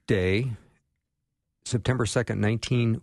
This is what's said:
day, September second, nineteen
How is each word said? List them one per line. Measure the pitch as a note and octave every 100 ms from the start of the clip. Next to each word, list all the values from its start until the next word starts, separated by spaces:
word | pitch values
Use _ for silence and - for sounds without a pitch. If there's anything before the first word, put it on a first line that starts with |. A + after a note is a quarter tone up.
| -
day, | G#2 F#2 G2+ B2+ G#2 - _ _ _ _ _ _ _ _ _ -
September | A#2 - B2+ G#2+
second, | B2+ A#2 G2+
nineteen | G#2 A2+ - B2 A2+ A2+